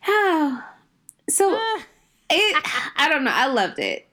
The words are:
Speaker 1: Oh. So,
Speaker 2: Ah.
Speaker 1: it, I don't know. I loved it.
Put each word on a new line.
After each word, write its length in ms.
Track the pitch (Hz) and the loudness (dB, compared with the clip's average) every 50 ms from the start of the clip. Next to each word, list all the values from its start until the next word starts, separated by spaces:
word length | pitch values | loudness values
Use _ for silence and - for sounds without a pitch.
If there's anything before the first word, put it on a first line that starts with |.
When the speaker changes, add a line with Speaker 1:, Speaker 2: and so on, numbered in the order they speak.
| - | 0
Speaker 1:
Oh. 560 | - 403 427 415 381 339 320 302 277 254 240 - - - _ _ _ _ _ _ - _ _ _ - | 0 2 2 2 2 2 2 0 0 -2 -6 -10 -18 -20 _ _ _ _ _ _ -20 _ _ _ -4
So, 220 | - - 392 392 - | 0 2 2 2 2
Speaker 2:
Ah. 300 | - 453 453 440 359 - - _ _ _ _ _ _ _ _ | 0 -2 -2 -4 -4 -6 -12 _ _ _ _ _ _ _ _
Speaker 1:
it, 320 | - 349 427 427 381 - - - - 247 254 262 - | 2 2 2 2 2 0 -2 -2 -4 -4 -6 -6 -2
I 120 | - 285 311 | 0 2 2
don't 140 | 311 285 269 | 2 2 0
know. 80 | 233 - | 0 2
I 140 | 147 254 | 2 2
loved 300 | 269 269 226 190 180 - | 2 2 0 0 -2 -2
it. 300 | - - 95 80 - - _ | -4 -4 -4 -4 -6 -10 _